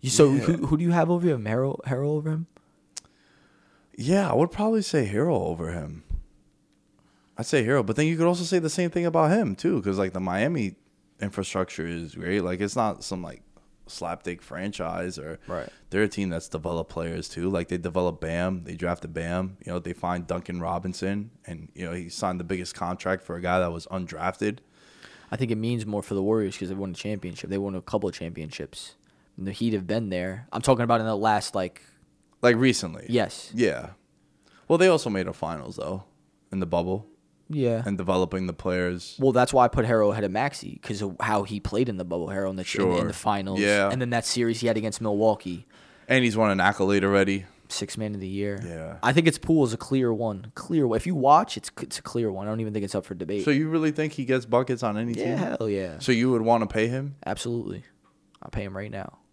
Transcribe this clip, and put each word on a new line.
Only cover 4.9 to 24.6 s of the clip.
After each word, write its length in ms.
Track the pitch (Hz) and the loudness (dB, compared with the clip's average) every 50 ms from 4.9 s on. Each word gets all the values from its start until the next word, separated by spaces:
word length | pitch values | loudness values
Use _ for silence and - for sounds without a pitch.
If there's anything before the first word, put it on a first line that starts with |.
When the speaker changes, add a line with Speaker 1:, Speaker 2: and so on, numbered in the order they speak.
| - 151 127 | 2 2 2
Speaker 2:
Harrell 340 | 98 101 104 139 175 156 110 90 | 2 2 2 2 2 2 2 0
over 240 | 80 82 82 85 80 | 0 -2 -2 -4 -4
him. 320 | 87 85 73 76 78 80 - _ - - - _ _ _ _ _ _ _ _ _ _ _ _ _ _ _ _ _ _ _ _ _ _ | -4 -4 -6 -8 -10 -12 -8 _ -6 -6 -6 _ _ _ _ _ _ _ _ _ _ _ _ _ _ _ _ _ _ _ _ _ _
I'd 80 | - 113 | -10 -4
say 200 | - - 143 113 | 2 2 2 4
Harrell, 200 | 113 139 139 110 | 4 4 4 4
but 100 | 98 110 | 2 2
then 120 | 147 151 | 2 2
you 100 | 156 165 | 2 2
could 100 | 160 165 | 4 4
also 160 | 175 175 175 180 | 4 4 2 0
say 160 | 165 190 180 | 0 0 2
the 100 | 160 156 | 2 0
same 200 | - - 180 170 | 0 0 0 0
thing 160 | - 180 170 | 0 0 0
about 260 | 170 160 165 156 151 | 2 4 4 4 6
him 240 | 180 226 220 131 95 | 4 4 2 0 -2
too, 260 | - - 120 185 131 | 0 0 0 0 2
'cause, 160 | 95 101 95 | 0 0 0
like, 140 | 95 98 92 90 | 2 0 0 0
the 60 | 92 | -2
Miami 560 | 95 92 90 98 110 143 170 147 107 95 87 _ _ _ _ _ _ _ _ _ | -2 0 0 2 0 0 0 0 -2 -4 -4 _ _ _ _ _ _ _ _ _
infrastructure 640 | - 101 - - 95 - - 95 92 - - - 78 | -8 -6 -4 -4 -6 -2 -2 -2 -2 -2 -4 -8 -6
is 300 | 85 85 85 85 76 - | -6 -6 -6 -8 -10 -10
great. 260 | 87 87 87 95 104 | -8 -4 -2 0 0
Like, 180 | 90 90 92 90 | 0 -2 -2 -2
it's 160 | 104 101 - | -2 -2 0
not 280 | 127 113 107 95 - - | 0 0 0 -2 -6 -8
some, 180 | - 98 90 87 | -8 -8 -8 -8
like, 200 | 78 65 - _ _ _ - _ _ _ _ _ | -12 -14 -18 _ _ _ -20 _ _ _ _ _
slapdick 540 | - - - - 82 90 - _ 92 87 85 | -18 -12 -10 -8 -8 -8 -6 _ -10 -10 -10
franchise, 760 | - - - 82 92 104 101 - 90 80 85 87 87 92 90 | -12 -14 -10 -8 -8 -8 -6 -6 -6 -6 -4 -6 -6 -6 -8
or 220 | 82 69 80 80 - - | -8 -10 -12 -12 -12 -10
Speaker 1:
Right. 200 | - 87 85 62 - - _ _ - | -8 -8 -8 -8 -10 -14 _ _ -4
Speaker 2:
they're 140 | - 98 107 | 0 2 2
a 40 | |
team 220 | 101 - - 101 92 | 2 0 -2 -2 -2
that's 180 | 85 85 - | -2 -4 -6
developed 440 | - - 85 78 87 87 85 80 - | -6 -8 -6 -4 -2 -4 -4 -4 -6
players 360 | - 82 82 85 85 85 80 | -6 -6 -6 -4 -6 -6 -8
too. 220 | - - - 85 92 | -8 -8 -4 -2 -2
Like, 200 | 98 87 87 - | 0 -2 -2 -2
they 80 | 92 | -4
developed 440 | 90 82 90 80 92 90 87 82 - | -4 -4 -2 -2 0 0 0 -2 -4
Bam, 420 | - 80 82 85 90 92 95 90 85 | -6 -4 -2 -2 0 -2 -2 -4 -8
they 100 | - - | -10 -10
drafted 380 | 80 87 87 87 - - 82 82 | -6 -4 -4 -4 -4 -6 -8 -8
Bam. 440 | 82 82 85 87 92 92 92 95 - - | -6 -4 -2 -2 -2 -4 -4 -8 -12 -10
You 60 | - 87 | -6 -6
know, 60 | 90 | -6
they 140 | 85 92 87 | -6 -6 -8
find 340 | - - 87 90 87 85 | -6 -4 -4 -4 -4 -4
Duncan 320 | - 87 90 90 - 87 90 | -4 -6 -6 -6 -6 -8 -6
Robinson, 720 | 85 82 87 87 92 92 90 - - 95 101 104 104 113 _ - _ | -4 -4 -4 -4 -4 -6 -6 -4 -4 -4 -4 -4 -6 -10 _ -20 _
and, 240 | - 87 80 80 - _ | -14 -14 -14 -14 -18 _
you 120 | - 90 | -10 -10
know, 80 | 85 85 | -8 -8
he 140 | 90 85 85 | -8 -10 -10
signed 300 | - - - 95 92 90 | -8 -4 -4 -2 -2 -4
the 40 | 87 | -4
biggest 320 | 82 98 90 90 - - | -4 -4 -4 -4 -8 -8
contract 480 | - 101 87 92 - - 92 95 90 - | -6 -6 -6 -6 -4 -2 -2 -2 -2 -4
for 120 | - 85 | -10 -10
a 60 | 87 | -4
guy 180 | 87 87 90 92 | -2 0 2 2
that 120 | 90 87 | 2 0
was 160 | 85 85 82 | -2 -6 -10
undrafted. 720 | - 92 95 90 82 82 78 82 92 95 - 104 104 110 127 | -8 -8 -8 -8 -8 -8 -4 -4 -4 -2 -2 -2 -2 -2 -4